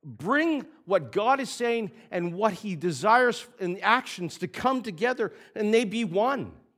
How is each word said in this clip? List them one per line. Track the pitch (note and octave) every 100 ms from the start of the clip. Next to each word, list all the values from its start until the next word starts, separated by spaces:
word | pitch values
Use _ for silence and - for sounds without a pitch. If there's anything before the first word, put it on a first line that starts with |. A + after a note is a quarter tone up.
bring | D#3 A2 E3 C#4+ E4 D4+ G3 - -
what | F#3+ C3
God | E3 A3 C4+
is | A#3+
saying | - A#3+ A#3 G3+ - -
and | F3+ F3 F3
what | G#3+
he | F3 G#3 E3+
desires | F3 C#3 F#3+ A#3+ B3 - - -
in | F#3 F#3
actions | F#3+ A#3+ - - F3 -
to | F3+
come | - B3 C4
together, | A3+ D#3+ A#3 B3 G#3 - -
and | - G#3
they | A3+
be | A3+ G#3+ A3
one. | F3 A#3 C#4 A2 - _